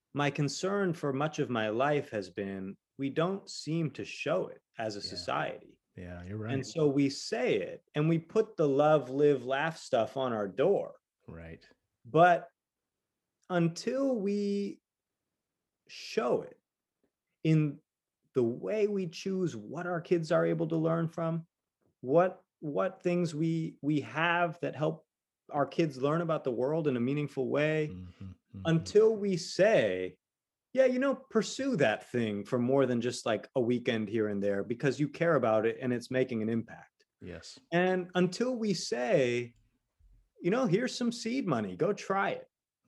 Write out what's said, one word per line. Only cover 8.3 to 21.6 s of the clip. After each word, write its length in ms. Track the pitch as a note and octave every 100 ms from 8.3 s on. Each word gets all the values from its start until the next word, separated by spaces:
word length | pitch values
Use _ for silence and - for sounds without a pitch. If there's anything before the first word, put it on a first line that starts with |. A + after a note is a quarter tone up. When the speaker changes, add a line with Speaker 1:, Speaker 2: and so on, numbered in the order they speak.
| A3 A3 -
Speaker 1:
the 100 | D3
love, 440 | C3+ D3+ D#3 B2+
live, 340 | C3+ D3 C3+
laugh 320 | A#2+ C3+ D#3+ D#3+
stuff 400 | - B2 A2 C3+
on 160 | C3
our 160 | A2 G2+
door. 440 | F#2+ D#3+ F3+ - - _ _ -
Speaker 2:
Right. 340 | E2 E2 E2 - _ _ _ A#2
Speaker 1:
But 380 | D3+ F3 E3+ - _ _ _ _ _ _ _ _ _ -
until 680 | F3+ E3 E3 - C4 C#4 B3
we 640 | G3 G3+ G3+ G3+ G3+ - _ _ _ _ _ _ _ _ _ _ _
show 540 | - - - A#3 G3
it 140 | - - _ _ _ _ _ _ _ _
in 320 | D#3+ D#3 D3+ C#3 _ _ _ _ _
the 80 | -
way 440 | A#2 C3+ F#3 G#3+ G#3
we 200 | G3+ F3+
choose 480 | - G3 F#3+ F3
what 320 | A#2 G#2 C#3 F3+
our 140 | F3
kids 320 | - F3 D#3+
are 140 | E3 E3+
able 200 | E3 E3
to 80 | D#3+
learn 320 | D#3+ E3 E3
from, 340 | E3 E3 E3 E3 _